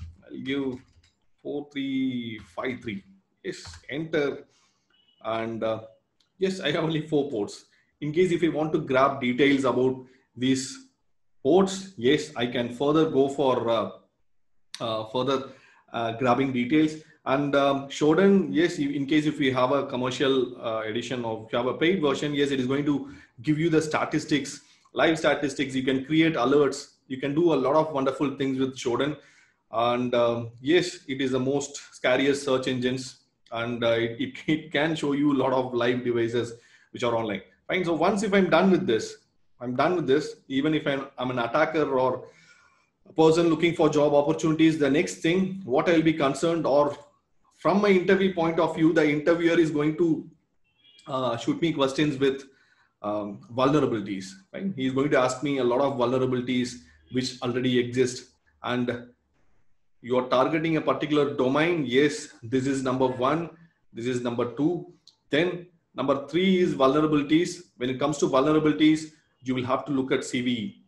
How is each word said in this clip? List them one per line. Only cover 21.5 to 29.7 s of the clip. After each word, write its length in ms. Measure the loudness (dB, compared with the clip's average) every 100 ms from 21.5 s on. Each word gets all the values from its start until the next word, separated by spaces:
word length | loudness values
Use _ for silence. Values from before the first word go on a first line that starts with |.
you 60 | -4
have 100 | -2
a 60 |
paid 280 | 0 0 2
version, 320 | 0 0 -2
yes, 180 | -2 0
it 80 | 0
is 60 | 0
going 200 | 0 0
to 260 | -2 -4 -14 -20 -8
give 180 | -2 0
you 100 | 2
the 120 | 2
statistics, 800 | 2 -2 -2 -4 0 -2 -2 -10 -20 _ _
live 260 | 2 2 4
statistics. 560 | 2 2 0 -2 -4 -2
You 80 |
can 220 | -2 -2 0
create 300 | 2 4 2
alerts. 580 | 4 4 4 0 -10 _ -12
You 100 | -6
can 180 | -4 2
do 180 | 2
a 60 | 2 2
lot 100 | 2
of 160 | 2
wonderful 440 | 0 -2 0 -2 -2
things 200 | -2 -2
with 200 | -2 -4
Shodan. 400 | -2 -2 -2 -6 -14 _ _ _ _